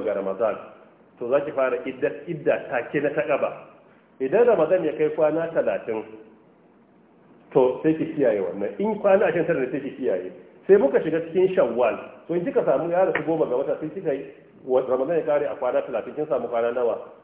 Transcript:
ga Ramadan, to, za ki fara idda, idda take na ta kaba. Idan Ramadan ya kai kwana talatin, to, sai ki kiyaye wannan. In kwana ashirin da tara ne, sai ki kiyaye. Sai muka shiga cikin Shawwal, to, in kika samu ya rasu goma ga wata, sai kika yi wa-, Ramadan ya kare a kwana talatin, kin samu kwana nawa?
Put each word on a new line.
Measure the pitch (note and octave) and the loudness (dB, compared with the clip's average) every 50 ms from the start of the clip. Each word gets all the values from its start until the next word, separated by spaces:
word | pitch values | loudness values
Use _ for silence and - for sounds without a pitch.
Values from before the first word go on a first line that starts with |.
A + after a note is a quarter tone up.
| G#2 | 0
ga | G#2 G2+ | 0 -2
Ramadan, | G2+ G2 F#2+ F#2+ F#2+ A#2 G#2+ F#2+ - - - - - - - - _ - _ _ - | -2 -2 -2 -2 0 0 -2 -2 -4 -10 -16 -20 -20 -20 -20 -20 _ -20 _ _ -10
to, | B2 A#2 | -2 0
za | C3 D3 | 0 0
ki | - D#3 | 0 0
fara | A#2 C3+ C3 B2+ B2 A#2+ - | -2 0 0 0 0 -2 -4
idda, | C3+ B2 - A#2+ A2+ - - - F3 | -8 -4 -2 -4 -4 -4 -6 -8 -8
idda | E3 D3+ - C#3+ - - - - | -10 -2 0 0 0 0 -2 -4
take | C3+ A#2+ - - - D3 | -4 -4 -4 -2 -2 0
na | C#3+ C#3 | 0 0
ta | D3 D#3 C#3+ | 0 0 0
kaba. | D3 C#3 A#2+ A#2 F#2+ - - - - - - _ - - _ _ _ _ _ | 0 0 0 0 -2 -4 -8 -14 -20 -20 -20 _ -20 -20 _ _ _ _ _
Idan | G3+ G3 F#3 A3 A#3+ | -2 2 4 4 6
Ramadan | B3 G#3+ E3+ D#3 D#3+ F#3+ F3+ D#3+ | 6 6 4 4 4 4 2 2
ya | D3+ | -2
kai | D3+ D#3 D3+ D3+ - | 0 0 0 0 2
kwana | E3 D#3 D3+ D3+ E3 E3 E3 | 2 2 2 2 0 -2 0
talatin, | E3 D3+ B2 A2+ G2 F#2+ - A#2+ A2 A2 G#2+ - - - - - - - _ _ _ _ _ _ _ _ _ _ _ _ _ _ _ _ _ - - - - - | -2 0 0 0 -2 -2 -4 -4 -6 -6 -6 -10 -16 -20 -20 -20 -20 -20 _ _ _ _ _ _ _ _ _ _ _ _ _ _ _ _ _ -20 -20 -20 -20 0
to, | - C#3+ B2+ B2+ - - | 4 4 4 4 2 2
sai | - D#3+ D#3 D#3 | 0 0 0 0
ki | - - - | -2 -4 -2
kiyaye | - C3 A#2 G#2+ G2+ | 0 2 2 2 2
wannan. | F#2 F2 E2+ G2 G#2+ - - - | -2 -4 -4 -4 -6 -6 -4 -2
In | G3 A3 G#3+ G#3 | -2 -2 -2 0
kwana | - G3+ F#3+ G#3 G#3+ | 4 4 4 6 4
ashirin | F3 D#3 F3 D#3 | 2 2 0 0
da | - D#3+ | 0 0
tara | C#3 | 0
ne, | B2+ B2 | -2 -2
sai | D#3 C#3 | -4 -6
ki | - A#2+ - - | -6 -8 -8 -4
kiyaye. | C3 A2+ F#2+ F2+ F2+ F2+ - - - - - - - | -2 -2 -2 -2 -4 -8 -14 -16 -20 -20 -20 -8 4
Sai | - F#3+ | 6 6
muka | G3+ B3+ C#4 A#3+ A#3 | 6 6 4 2 2
shiga | - D#3+ D#3+ D#3+ - | 0 0 -2 -4 -4
cikin | - - F#3 F#3 F#3 F#3 | -2 2 2 2 4 4
Shawwal, | F#3 C#3 A#2+ A2+ A#2+ B2 A2 G#2 - - - - - - | 2 2 2 2 2 2 2 0 -2 -8 -14 -18 -18 -8
to, | - E3 | -6 -4
in | F3 F3 | -4 -4
kika | - - A3+ - | 0 0 0 2
samu | D#3+ D#3 D#3+ D#3+ E3+ | 2 0 0 0 0
ya | E3+ F3+ F#3+ | 2 2 2
rasu | F3 D#3 - D3 | 2 0 -2 -2
goma | D3+ E3 D#3 C#3+ | -2 0 0 0
ga | B2 B2 | 0 0
wata, | C3+ C#3 D3+ C3+ - | -2 -2 -2 -4 -6
sai | D#3+ D#3 | -6 -8
kika | - F#3+ E3 D#3 C3+ | -10 -6 -4 -4 -4
yi | C3+ C3+ - - - - - - - - | -4 -6 -12 -18 -20 -20 -20 -20 -16 -4
wa-, | C3 B2+ C3 - A#2+ | 0 0 0 2 0
Ramadan | B2+ B2+ C3+ D3+ F3 D#3 | 0 0 0 0 0 0
ya | - | 0
kare | D3+ D3 D3 D3 | 2 0 0 0
a | - G#2 | -2 -4
kwana | - C3 B2 B2 C#3 | -4 -4 -2 0 -2
talatin, | - C#3+ B2 G#2+ - B2+ A2 | -2 -2 -6 -6 -6 -6 -8
kin | C#3+ D3+ | -8 -4
samu | D#3 D3 A#2+ A#2 - | -2 -2 -2 -2 -2
kwana | A#2+ A#2 A#2 A#2 | -2 0 0 0
nawa? | A#2+ B2+ B2 A2+ G2+ E2 - - - - | 0 0 0 0 0 -2 -6 -14 -20 -20